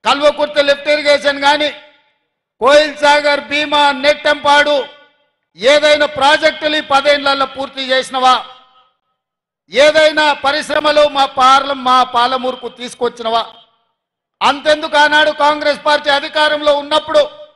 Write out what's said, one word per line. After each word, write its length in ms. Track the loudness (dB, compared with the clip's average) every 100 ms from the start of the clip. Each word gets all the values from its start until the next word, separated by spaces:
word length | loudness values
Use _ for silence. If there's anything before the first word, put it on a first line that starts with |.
| 0
కల్వకుర్తి 580 | 2 0 0 -4 0
లిఫ్ట్ 240 | 0 0 0
ఇరిగేషన్ 560 | -2 0 0 0 0
గాని, 260 | 0 0 -2 -8 -20 _ _ _ _ _ _ _
కోయిల్ 380 | 2 4 2 0
సాగర్, 440 | 2 2 2 -2
భీమా, 500 | -4 -6 -2 0 0
నెట్టెంపాడు, 960 | 0 -2 0 -2 -2 2 2 2 0 -4 -14 _ _ _ _ _ _
ఏదైనా 500 | 2 2 2 2 0
ప్రాజెక్టులు 720 | 0 0 2 0 -2 -4 -4
ఈ 60 |
పదేళ్లలో 640 | -2 0 2 0 0 -2 -4
పూర్తి 440 | -6 -12 -10 -4
చేసినవా? 560 | -4 -4 0 2 2 -2 -20 _ _ _ _ _ _ _ _ _ _ _
ఏదైనా 640 | 2 4 4 2 2 0
పరిశ్రమలు 760 | 0 -2 -4 -4 -2 0 2 2
మా 180 | 0 -2
పార్ల-, 480 | 2 4 4 2
మా 300 | -6 0 0
పాలమూరుకు 680 | 0 0 0 -2 -6 -8 -14
తీసుకొచ్చినవా? 840 | -14 -16 -6 -6 -6 -4 -4 -4 -14 _ _ _ _ _ _ _ _
అంతెందుకు, 560 | -2 0 -2 -2 0 2
ఆనాడు 340 | 2 2 0
కాంగ్రెస్ 540 | 0 0 0 -2 -2 -2
పార్టీ 240 | -2 0
అధికారంలో 680 | -2 -2 -2 -2 0 0 0
ఉన్నప్పుడు 520 | 0 -4 0 0 0 -6 -20